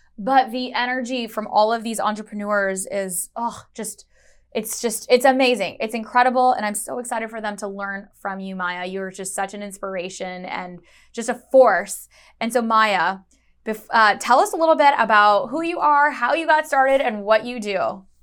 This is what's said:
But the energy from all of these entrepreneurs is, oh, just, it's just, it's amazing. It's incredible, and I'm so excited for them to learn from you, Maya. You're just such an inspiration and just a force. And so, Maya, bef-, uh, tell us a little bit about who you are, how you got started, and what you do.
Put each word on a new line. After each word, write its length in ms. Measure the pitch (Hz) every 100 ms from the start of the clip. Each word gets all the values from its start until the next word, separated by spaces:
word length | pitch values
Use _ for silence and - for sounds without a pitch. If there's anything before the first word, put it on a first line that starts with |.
| _ -
But 340 | 208 269 240
the 220 | 254 247
energy 520 | 240 247 254 240 254 220
from 220 | 220 214
all 240 | 208 214
of 120 | 233
these 180 | 220 214
entrepreneurs 840 | 214 214 214 208 208 202 196 190 196
is, 420 | 202 190 180 - -
oh, 260 | 240 - -
just, 320 | - 214 - - _ _ _ _
it's 280 | - 220 -
just, 260 | 233 226 -
it's 140 | 247
amazing. 540 | 269 262 254 226 175 -
It's 160 | 220 233
incredible, 560 | 220 247 254 247 254
and 140 | - 208
I'm 100 | 208
so 240 | - 247
excited 300 | 240 226 220
for 100 | 226
them 160 | 214 208
to 120 | 202
learn 400 | 196 196 196 208 _
from 200 | 196 190
you, 160 | 190 190
Maya. 280 | 180 180 185
You're 240 | 190 190
just 240 | 190 185
such 200 | 208 196
an 100 | 208
inspiration 800 | 202 196 196 190 185 185 185 180
and 380 | 185 - 180 180 _ _ _
just 160 | - 233
a 60 | 233 -
force. 600 | 262 247 175 202 - - _ _ -
And 100 | 226
so, 100 | 240
Maya, 580 | 226 220 220 190 170 190 _ _ _ _
bef-, 240 | 220 214 -
uh, 260 | 226 214 196
tell 220 | - 262
us 100 | 403
a 60 | 349
little 180 | 320 311
bit 180 | 285 269
about 500 | 220 214 208 202 226
who 140 | 294
you 180 | 330 349
are, 320 | 294 285 294
how 220 | 240 240
you 120 | 330 320
got 220 | 311 311
started, 320 | 277 269 269
and 240 | 269 214
what 220 | 202 220 240
you 160 | 247
do. 420 | 208 185 113 190 - _